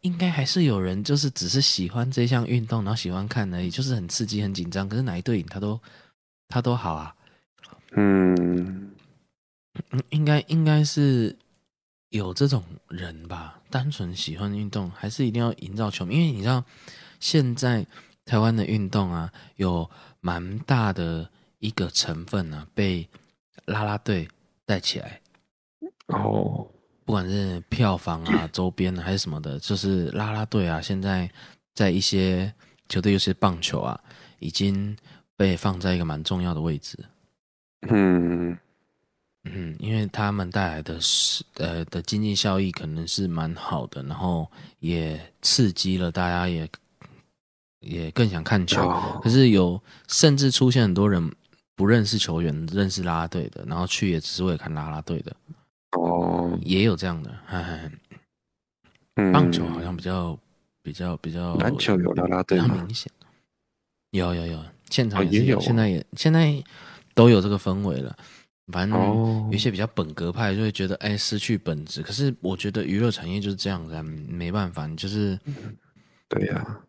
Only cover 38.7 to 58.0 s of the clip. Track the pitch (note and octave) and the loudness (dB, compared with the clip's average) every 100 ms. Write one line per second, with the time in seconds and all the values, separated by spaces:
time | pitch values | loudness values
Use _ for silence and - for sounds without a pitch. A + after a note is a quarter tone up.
38.7 | _ _ _ _ _ _ _ F2 F#2 E2+ | _ _ _ _ _ _ _ -12 -10 -10
39.7 | D#2 G#2+ A2 G#2 - G#2 G2+ F2 G2+ F#2 | -8 -2 0 -2 -2 -2 -2 -2 -2 -2
40.7 | D#2 D2+ E2 - - - - - - E2 | -4 -8 -4 0 0 0 -2 -8 -6 -4
41.7 | E2 D#2+ F2 - G#2 G#2+ G2 G#2 F#2+ F#2+ | -4 -4 -6 -4 -2 0 0 2 2 0
42.7 | E2+ D#2+ D#2 E2+ - F#2+ E2 D#2+ F2 - | -4 -6 -6 -4 -4 -2 -2 -4 -6 -6
43.7 | D#2 - - C#2 - F#2 E2+ D#2+ - - | -6 -6 -10 -8 -4 -2 -2 -4 -12 -20
44.7 | _ D#2+ E2+ D#2+ D#2 E2 _ - - A2 | _ -4 -2 -2 -6 -12 _ 0 4 2
45.7 | F2 F#2+ F#2 F2 E2 F2+ F2 F2+ E2+ D#2+ | 2 -2 0 0 0 0 0 0 -2 -6
46.7 | - _ _ - - _ _ _ _ _ | -12 _ _ -20 -20 _ _ _ _ _
47.7 | _ - E2+ D#2+ G2 A2+ F2 D#2+ G#2 F2 | _ -10 -8 -4 2 2 2 0 0 2
48.7 | - F2+ F2 - - A2+ B2+ B2+ G2+ F2+ | 2 2 0 -2 -2 4 8 8 8 4
49.7 | F2+ - - - - D#3+ C#3 C#3 - B2+ | 0 -8 -20 -4 4 6 6 2 4 4
50.7 | B2+ A2 F2+ G#2 F#2 D#2+ - _ _ _ | 6 4 4 4 4 0 -6 _ _ _
51.7 | - G2 A#2 G#2 G#2+ - E2 E2+ D2+ D#2+ | 0 4 6 4 0 0 0 0 -2 -4
52.7 | F#2+ G2 F#2 F2 E2 E2 F2+ B1+ G1+ G1+ | 0 0 0 -2 -2 -2 -4 -6 -10 -8
53.7 | E2 F2+ - G2+ E2 - - F#2 E2 - | -4 -2 0 0 0 -2 -2 -2 -2 -4
54.7 | D#2 D#2 D#2 - E2 - - _ - _ | -6 -6 -8 -6 -8 -8 -16 _ -20 _
55.7 | _ _ F2+ E2+ F2 F2 F2 F2 F2 F2 | _ _ -2 0 2 0 0 -2 -2 0
56.7 | F#2+ A2 E2+ F#2 E2 C2 A#1+ - F#2 F2 | 2 4 2 -2 -6 -8 -14 -10 -8 -8
57.7 | D#2+ D#2 - | -10 -10 -14